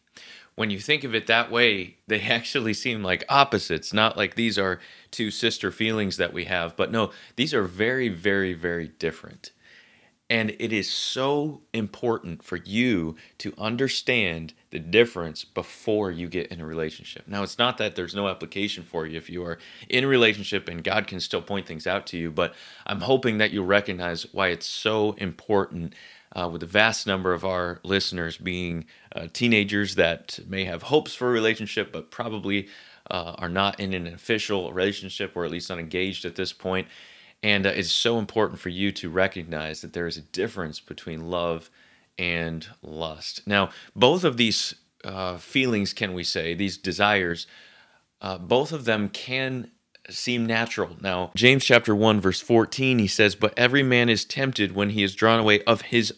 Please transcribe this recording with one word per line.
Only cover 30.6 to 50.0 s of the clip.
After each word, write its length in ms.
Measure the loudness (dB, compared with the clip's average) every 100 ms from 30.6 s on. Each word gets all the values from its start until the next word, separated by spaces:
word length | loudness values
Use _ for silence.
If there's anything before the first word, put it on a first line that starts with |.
| -6
have 160 | -6
hopes 320 | 0 0 0
for 140 | -4 0
a 40 |
relationship, 640 | 2 2 0 -2 -4 -4
but 160 | -6 -12
probably, 580 | -10 -8 -6 -2 -2 -2 -14 -20 -20 -8
uh, 240 | -6 -6 -8
are 100 | -4
not 320 | 0 0 0
in 140 | -4
an 140 | -4 -8
official 640 | -10 -2 -2 0 -2 -2
relationship 600 | 0 0 0 -8 -8 -8 -4
or 100 | -4
at 60 |
least 180 | -4 -8
not 80 | -8
engaged 480 | -6 -4 -4 -4 -8
at 100 | -6
this 160 | -6
point. 360 | -6 -4 -2 -4 -12 -20 -20 -20 _
And, 240 | 0 2 2
uh, 20 |
it's 220 | 0 -2
so 260 | 0 2 0
important 420 | 0 0 0 -2
for 100 | -8
you 220 | -2 -2
to 160 | -2 -4
recognize 720 | 0 0 0 -8 -8 -8 -10
that 120 | -10
there 140 | -6 -6
is 100 | -6
a 40 |
difference 580 | -10 -4 -4 -4 -8 -8
between 500 | -14 -14 -12 -10 -6
love 400 | -2 -2 -4 -8 _ _ _ _ -6
and 500 | -4 -2 -4 -6 -10 -18
lust. 640 | -14 -8 -8 -8 -12 -10 -2
Now, 240 | 0 0 -4 -10 6
both 280 | 6 6
of 140 | 2 2
these, 360 | 2 2 -4 -8 _ _
uh, 340 | -12 -6 -6 -6
feelings, 560 | -4 0 2 2 0
can 200 | -2 -6
we 100 | -4
say, 320 | -4 -4 -2 -2
these 220 | -2 -4
desires, 680 | -6 0 2 4 0 -4 -8 -16 -20 -20 _ _ _ _
uh, 200 | -10 -8
both 320 | 2 2 2
of 140 | -2 0
them 240 | 0 0
can 600 | -4 -6 -4 -4 -4 -10 _ _ _